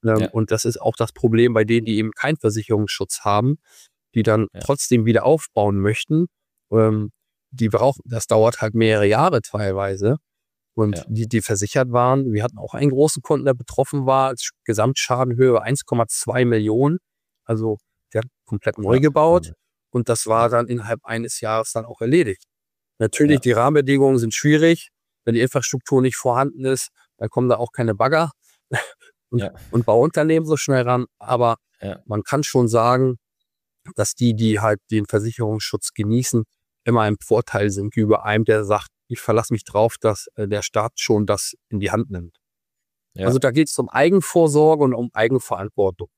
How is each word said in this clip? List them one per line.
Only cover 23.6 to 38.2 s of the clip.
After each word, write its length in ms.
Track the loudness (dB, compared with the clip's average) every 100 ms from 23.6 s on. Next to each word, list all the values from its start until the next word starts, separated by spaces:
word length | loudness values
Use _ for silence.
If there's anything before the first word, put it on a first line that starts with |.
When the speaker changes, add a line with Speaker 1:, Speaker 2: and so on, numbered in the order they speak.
| 2 2 2 2 4 2
Speaker 1:
sind 160 | 0
schwierig, 560 | -2 2 4 4 2 -2 _ _ _ -2
wenn 100 | 0
die 60 |
Infrastruktur 600 | 2 0 -4 -8 0 2
nicht 140 | 2 0
vorhanden 480 | -2 0 -2 -4 -4
ist, 240 | -4 -6 _ _ _
dann 120 | -6
kommen 200 | -2 0
da 80 | 0
auch 140 | -2
keine 200 | -4 -2 0
Bagger 360 | 0 2 -2 -6 _ _ _
<laughs> 400 | -8 -8 -16 _ _ _
und, 100 | -4
Speaker 2:
Ja. 140 | -4 -10 -4
Speaker 1:
und 140 | -4 2
Bauunternehmen 600 | 2 2 0 2 0 2
so 80 | -2
schnell 260 | 0 0
ran. 220 | 2 -2 -2 _
Aber 380 | -4 0 0 -2 _ _
Speaker 2:
Ja. 200 | -12 -12 _
Speaker 1:
man 180 | -8
kann 200 | -4 -4
schon 240 | 0 0 2
sagen, 480 | 2 2 2 0 -2 _ _ _ _ _ _ -20 -4
dass 180 | -4 0
die, 200 | 0 2
die 240 | 0 0
halt 200 | 0 -2 _
den 140 | -4 0
Versicherungsschutz 880 | -2 -4 -6 -4 -4 -6 -8 -10
genießen, 500 | -6 -2 0 0 -2 -4 _ _ _
immer 240 | -2 0 0
im 100 | -2
Vorteil 460 | 0 0 0 -2 -2
sind 220 | -2 -6
gegenüber 320 | -2 2 2